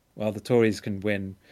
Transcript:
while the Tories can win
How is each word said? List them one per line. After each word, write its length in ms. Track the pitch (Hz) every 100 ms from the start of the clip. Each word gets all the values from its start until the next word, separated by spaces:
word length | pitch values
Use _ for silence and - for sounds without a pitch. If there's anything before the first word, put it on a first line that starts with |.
| _ -
while 160 | 107
the 80 | 104
Tories 420 | - 120 113 98
can 180 | 110 98
win 340 | 104 101 95 95 _